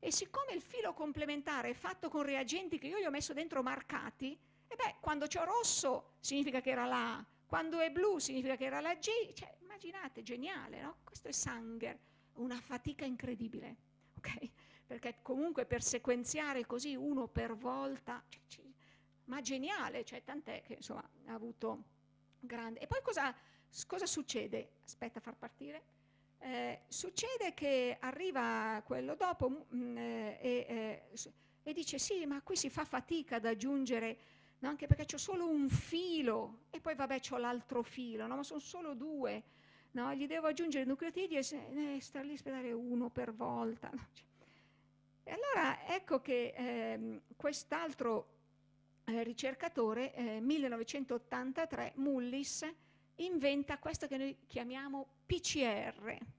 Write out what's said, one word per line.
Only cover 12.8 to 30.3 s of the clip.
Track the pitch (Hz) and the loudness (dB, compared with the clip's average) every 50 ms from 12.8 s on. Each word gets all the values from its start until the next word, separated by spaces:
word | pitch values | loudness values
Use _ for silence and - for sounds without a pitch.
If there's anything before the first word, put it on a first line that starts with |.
| - 294 294 - 302 | -4 -4 -4 -2 -2
incredibile, | 269 254 233 - 247 247 196 233 220 170 - - - - - - _ _ _ _ - _ | -2 -2 -2 -2 -4 -4 -2 -4 -4 -6 -6 -8 -8 -12 -14 -18 _ _ _ _ -18 _
ok? | - - - - 233 - 240 - - - - - - - _ | -10 -6 -6 -6 -4 -6 -10 -12 -12 -20 -20 -20 -20 -14 _
Perché | 254 233 - 240 233 - - | -10 -6 -6 -6 -6 -6 -4
comunque | - 254 262 294 339 320 285 247 | -2 0 2 2 2 4 2 2
per | - - 240 220 | 2 2 2 2
sequenziare | - - 240 - - 247 247 247 - - 302 302 294 277 262 233 | 2 0 2 4 4 4 4 4 0 0 0 2 2 2 0 0
così | - - 240 254 294 277 | 0 -2 -2 0 -2 -2
uno | 254 262 294 294 262 240 214 | 0 2 2 2 2 2 2
per | - - 226 233 226 | 0 0 0 0 -2
volta, | 214 247 247 254 269 277 277 269 254 - - 240 233 - - | -2 0 0 0 2 0 0 -2 -4 -6 -8 -8 -8 -10 -14
cioè, | - - _ _ | -20 -20 _ _
ci-, | - - - 269 269 _ - - - - - _ _ _ _ | -18 -18 -18 -20 -20 _ -20 -20 -20 -20 -20 _ _ _ _
ma | - 247 277 | -8 -6 -4
geniale, | 269 220 269 262 262 320 403 392 262 - 240 - 226 | -2 0 0 0 0 0 0 0 0 -2 -2 -4 -6
cioè, | - 247 240 - | -4 -8 -12 -10
tant'è | - 269 294 - - 220 - - | -8 -8 -8 -6 -6 -8 -8 -6
che, | - 233 | -10 -12
insomma, | - - - - - - - - - - | -10 -8 -8 -8 -8 -8 -12 -16 -20 -14
ha | - 226 | -10 -10
avuto | 226 214 233 233 _ - 226 226 - 220 - - _ _ _ _ _ _ _ - _ | -8 -8 -8 -8 _ -2 -2 -2 -2 -8 -14 -20 _ _ _ _ _ _ _ -20 _
grande. | - 247 240 233 226 226 226 226 | -12 -8 -6 -6 -6 -6 -6 -8
E | - - | -4 0
poi | - 539 539 | 0 0 2
cosa, | - 440 349 294 269 240 - - - - - - _ | 2 2 2 2 2 0 -4 -12 -20 -20 -20 -20 _
s-, | - - - | -10 -10 -6
cosa | - - 370 427 | -4 -2 0 0
succede? | 415 - 320 285 - - - 214 214 196 220 208 - - _ - | 0 0 0 -2 -2 -2 -2 -2 0 -2 -4 -4 -6 -12 _ -20
Aspetta | - - _ - 233 - 233 | -20 -12 _ -8 -8 -8 -8
a | - | -10
far | - - | -10 -12
partire. | - - 233 - _ 269 285 294 311 320 _ _ _ _ _ _ _ _ _ _ _ - | -10 -12 -14 -12 _ -12 -10 -10 -12 -14 _ _ _ _ _ _ _ _ _ _ _ -8
Eh, | 262 254 240 240 240 240 - - - | -4 -2 -2 -2 -2 -4 -6 -10 -8
succede | - - - 370 359 - - 453 523 466 440 359 - | -6 -4 -4 -4 -2 -2 -2 0 2 2 2 2 0
che | - 302 285 269 262 247 247 240 - | 0 2 4 4 4 4 2 0 -2
arriva | - 254 262 294 359 381 302 269 240 233 226 226 214 220 220 214 214 | -4 -6 -4 -2 -2 0 2 2 2 2 2 2 2 2 0 -2 -2
quello | - 247 254 254 262 302 | -2 -2 -2 0 -2 0
dopo, | 302 381 359 349 349 262 254 262 302 - - - | 2 2 2 2 4 2 2 2 0 -6 -4 -2
mm, | 247 247 240 240 | -2 -2 -2 -2
eh, | 233 233 233 233 226 220 214 | -4 -2 -2 -2 -2 -2 -4